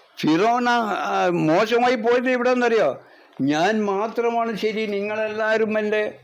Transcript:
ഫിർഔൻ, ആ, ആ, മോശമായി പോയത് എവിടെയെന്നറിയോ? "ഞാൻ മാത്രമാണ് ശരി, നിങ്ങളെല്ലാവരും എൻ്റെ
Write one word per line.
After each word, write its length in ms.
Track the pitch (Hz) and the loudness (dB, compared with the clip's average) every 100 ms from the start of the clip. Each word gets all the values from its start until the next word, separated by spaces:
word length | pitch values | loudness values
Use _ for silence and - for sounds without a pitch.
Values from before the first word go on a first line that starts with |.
| _ - | _ -4
ഫിർഔൻ, 500 | 156 160 214 240 240 | 0 2 2 2 2
ആ, 80 | 240 220 185 | 0 0 -4
ആ, 240 | - 196 185 | -4 0 0
മോശമായി 680 | 175 156 170 220 240 247 | 0 2 2 2 2 2
പോയത് 360 | 247 226 247 247 | 2 2 0 2
എവിടെയെന്നറിയോ? 580 | 254 240 247 240 226 156 120 - - - - | 0 0 2 2 2 2 -2 -10 -20 -20 -4
"ഞാൻ 440 | 135 151 180 220 | -2 2 2 2
മാത്രമാണ് 720 | 208 196 220 214 233 233 226 208 | 0 -2 -2 -2 -2 0 -2 -2
ശരി, 300 | 214 214 220 | -4 -4 -4
നിങ്ങളെല്ലാവരും 920 | 202 208 214 214 214 220 220 220 214 | -4 -4 -4 -4 -2 0 0 0 0
എൻ്റെ 400 | 208 214 214 - | 0 -2 -2 -6